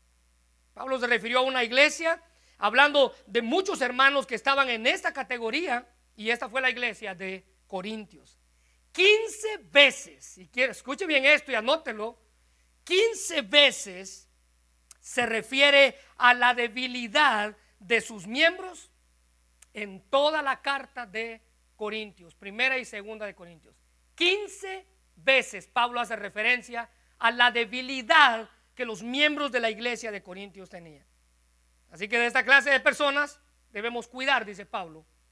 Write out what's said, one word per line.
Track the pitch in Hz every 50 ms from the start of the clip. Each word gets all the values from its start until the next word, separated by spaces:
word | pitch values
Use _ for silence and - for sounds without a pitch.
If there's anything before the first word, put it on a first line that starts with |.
| _ _ _ _ _ _ _ _ _ _ _ _ _ _ _
Pablo | - 254 262 262 247
se | 240
refirió | 240 240 214 196 226 247 254
a |
una | 262 269 262 254
iglesia | 240 220 240 262 294 302 302 - 330 330 330 - - _ _ _ _ _ _ _
hablando | 202 208 214 262 285 294 285 285 262 220 - - _
de | - 196 233
muchos | 233 226 285 381 381 392 359 -
hermanos | 262 240 247 254 269 277 285 277 -
que | - 240
estaban | 208 - 277 277 277 269 254
en | 233 220 220
esta | 269 349 381 - 339
categoría, | - 277 254 - 254 240 226 220 226 302 359 285 240 240 254 _ _ _ _ _ _
y | - 208 220
esta | 240 233 262 226
fue | 214 269
la | 254 254
iglesia | 240 247 247 233 202 - 214 202 190
de | 170 190 190 190 185 - _ _ _ _
Corintios. | _ 202 185 185 214 220 220 208 - - 139 _ _ _ _ _ _ _ _ _ _ _ _ _ _
Quince | - - 370 403 427 440 453 440 - - - 427 427 - 202 -
veces, | - 285 285 262 - - - - - - -
si | - - 185 185 -
quiere, | - 240 262 247
escuche | 202 - - 247 285 - 381
bien | 330 302 269 262
esto | 285 302 285 - 269
y | 247
anótelo, | 220 214 247 302 320 - 262 220 214 214 233 247 _ _ _ _ _ _ _ _ _ _ _ _ _ _
quince | - 349 381 440 466 440 - - - 339 302
veces | 233 190 285 294 285 262 240 - - 202 180 180 196 190 - - - _ _ _ _ _ _ _ _ _ _ _ _ _ - -
se | - - - 247 240
refiere | 226 226 220 - - 269 269 277 285 277 277 277 247 - - - _ _
a | - 240 247
la | 247 247 240 247 247
debilidad | 240 240 233 202 254 254 247 247 247 240 220 208 294 302 269 226 208 208 214 214 _ _ _ _ _
de | 202 175 233 220
sus | - - 233 202 165
miembros | 202 233 277 320 339 349 359 370 370 349 - - _ _ _ _ _ _ _ _ _ _ _ _ _ _ _ - _ -
en | 214 214 202 190 190 - _
toda | - 269 285 302 311 311
la | 285 269 254 -
carta | - 277 277 269 262 - _ 247 240
de | 196 180 220 226 233 226 226 _ _ _ _ _ _ _
Corintios, | - 214 208 214 220 214 208 175 _ 175 165 _
primera | _ 196 202 196 226 254 262 262 262
y | 233
segunda | - - 208 202 214 220 214 214
de | 202 185
Corintios. | - 175 170 170 151 _ _ _ _ _ _ _ _ _ _ _
Quince | - 330 359 381 415 415 392 - - - 381 381 381 370 _ _ _ _ _ _
veces | - 160 262 269 254 - - - 190 -
Pablo | _ _ 247 240 247 240 240
hace | 240 202 226
referencia | 208 202 196 - 208 214 240 247 247 - - 240 233 233 - _ _ _ _ _ -
a | 233 233
la | 240 240 247 247
debilidad | 226 240 233 196 226 254 254 254 277 262 240 220 330 320 294 254 226 226 220 - _ _ _ _ _
que | - 247
los | 226 220 175
miembros | 214 240 254 277 302 302 294 294 294 277
de | 240 247
la | 233 226
iglesia | 220 202 233 240 240 226 240 226
de | 208 196
Corintios | - 190 180 190 202 196 170 196 185 170
tenían. | 202 175 170 160 151 139 _ _ _ _ _ _ _ _ _ _ _ _ _ _ _ _ _ _
"Así | 175 160 196 202
que | 233 233
de | 233
esta | 240 240 262 214
clase | 226 269 277 262 285
de | 277 262
personas | 269 302 262 - 294 277 277 285 285 285 - _ _ _ _ _ _ _
debemos | - 202 214 233 240 233 - -
cuidar", | - 254 262 277 277 240 214
dice | 202 202 180 202
Pablo, | - - 208 180 165 156 160 160 _ _ _ _ _